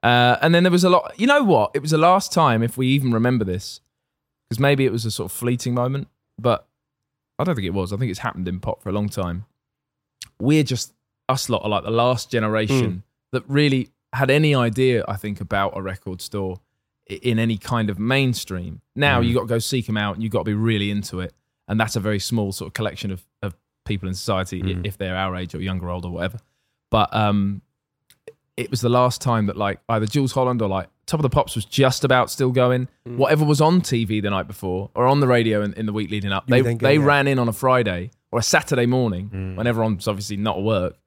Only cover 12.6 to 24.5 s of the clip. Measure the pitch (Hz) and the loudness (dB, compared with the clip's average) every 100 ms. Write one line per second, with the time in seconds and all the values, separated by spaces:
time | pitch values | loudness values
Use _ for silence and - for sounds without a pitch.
12.6 | 110 135 117 90 - _ _ 127 - 139 | 0 0 0 -4 -12 _ _ -8 -2 2
13.6 | 147 135 123 _ _ 123 131 143 156 143 | 2 2 -2 _ _ -2 2 4 4 4
14.6 | 120 110 131 120 - 101 107 101 90 101 | 2 2 2 2 -2 -6 -6 -8 -4 -2
15.6 | 98 - 95 92 - 90 - 104 95 90 | -2 -4 -8 -10 -10 -12 -10 -6 -6 -8
16.6 | _ _ _ _ _ 92 123 113 113 110 | _ _ _ _ _ -6 0 0 0 -2
17.6 | - 120 107 92 110 135 135 120 - 92 | -2 -2 -2 -2 -2 0 0 -2 -6 -10
18.6 | 87 82 _ - 147 131 117 120 110 117 | -10 -14 _ -2 2 4 2 0 0 -2
19.6 | - 135 113 110 104 92 110 104 87 104 | -2 -4 -2 -2 -2 -4 -2 -2 -2 0
20.6 | 113 107 101 104 95 90 90 _ _ _ | 0 0 0 -4 -6 -8 -8 _ _ _
21.6 | - 107 110 - 101 104 - 117 101 95 | -6 0 0 0 -2 -2 -2 -2 -2 -4
22.6 | 80 - 107 - - 92 _ _ 104 82 | -10 -6 -6 -6 -8 -8 _ _ -12 -12
23.6 | _ _ - 101 92 92 - 98 92 | _ _ -8 -6 -6 -8 -4 -4 -4